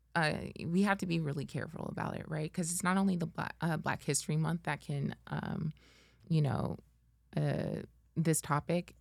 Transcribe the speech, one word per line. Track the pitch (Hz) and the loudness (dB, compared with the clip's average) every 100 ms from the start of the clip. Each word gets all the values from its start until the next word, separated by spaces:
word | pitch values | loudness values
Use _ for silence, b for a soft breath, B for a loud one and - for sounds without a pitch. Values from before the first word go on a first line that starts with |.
| _ | _
uh, | 170 151 - - - 160 | 2 2 2 -4 -6 0
we | 180 | 4
have | 202 196 | 4 2
to | 185 | 2
be | 165 | 0
really | 151 139 139 | 0 -2 -4
careful | 147 - - - | -4 -6 -6 -6
about | - - | -4 -4
it, | - - | -4 -4
right? | 156 151 | -4 -4
'Cause | - 165 | -2 -2
it's | 175 | 0
not | 180 190 | 2 2
only | 196 180 | 2 2
the | |
Bla-, | 165 - - - | -2 -4 -6 -2
uh, | 165 156 | 0 0
Black | - - | 0 -2
History | - 139 - 151 | 0 0 2 2
Month | 160 165 | 2 0
that | 151 143 | -2 -4
can, | - 143 139 - - | -2 -2 -2 -4 -6
um, | 151 - - 156 - b b b b - | -4 -4 -2 -4 -4 b b b b 0
you | 160 | 2
know, | 135 - - - - _ _ _ - | 2 2 -2 -4 -12 _ _ _ -6
uh, | 151 147 - - - - - _ 165 | 0 0 0 -2 -4 -8 -16 _ 0
this | 165 156 | 2 2
topic | - 147 - 175 - - | 2 0 2 -2 -4 -8